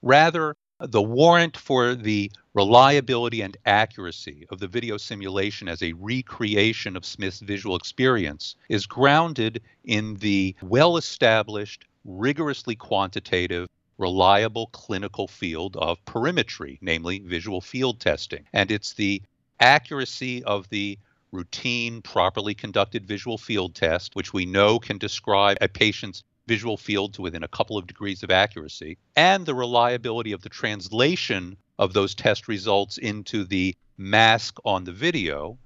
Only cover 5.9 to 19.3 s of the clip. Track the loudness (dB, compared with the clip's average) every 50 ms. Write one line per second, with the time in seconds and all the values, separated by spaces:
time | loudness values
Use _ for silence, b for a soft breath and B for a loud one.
5.9 | -6 -8 -8 -6 -6 -6 -6 -8 -8 -6 -4 0 2 4 4 2 2 -2 -6 -8
6.9 | -10 -10 -12 -12 -12 -8 -8 -8 -8 -8 -10 -8 -8 -8 -4 -4 -4 -4 -4 -8
7.9 | -4 0 2 2 2 2 0 -4 -6 -10 -12 -14 -14 b b b -4 -4 -4 -4
8.9 | -2 4 4 6 6 6 2 0 -2 -4 -4 -4 -4 -6 b b b b b -4
9.9 | -2 -2 -2 -4 -8 -4 -2 0 2 2 2 0 -2 _ -6 0 2 4 4 4
10.9 | 4 0 -4 -6 -6 0 2 4 4 4 0 -2 -6 -10 -10 -10 -12 -18 _ _
11.9 | _ _ _ -16 -10 -4 -2 -2 0 0 -2 -4 -6 -8 -6 -8 -8 -8 -6 -2
12.9 | -2 0 0 -2 -4 -10 -6 -2 -2 -2 0 -2 -4 -6 -8 -10 _ _ _ _
13.9 | _ _ -4 -2 2 4 6 6 6 6 4 0 -2 -6 -8 -8 -10 -20 -10 _
14.9 | -6 -6 -6 -8 -6 -6 -8 -8 -8 -10 -8 -8 -6 -6 -8 -8 -6 -6 -4 -4
15.9 | -4 -6 _ -10 -6 -4 -2 -2 0 -2 -4 -4 -6 -14 -14 -14 -14 -12 -4 -4
16.9 | -4 -4 -4 -6 -8 -8 -8 -8 -8 -8 -6 -6 -8 -8 -8 -8 -6 -4 -2 -2
17.9 | -4 -2 -2 -2 -2 -2 -4 -12 -12 -14 -14 _ 0 0 0 0 0 -4 -4 -8
18.9 | -6 -4 -2 -2 -2 -2 -6 _